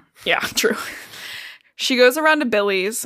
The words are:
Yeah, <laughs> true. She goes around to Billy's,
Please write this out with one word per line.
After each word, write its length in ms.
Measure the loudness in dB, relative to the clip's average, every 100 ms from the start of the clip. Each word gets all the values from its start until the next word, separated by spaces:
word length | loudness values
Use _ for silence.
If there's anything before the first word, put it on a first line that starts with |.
| -20 _
Yeah, 160 | -4 -2
<laughs> 140 | -2
true. 220 | 0 0 0 -8 -12 -16 -16 -14 -14 -16 -18 _ -6
She 180 | -2 4
goes 180 | 4 6
around 220 | 2 2
to 80 | 2
Billy's, 580 | 2 2 0 -2 -4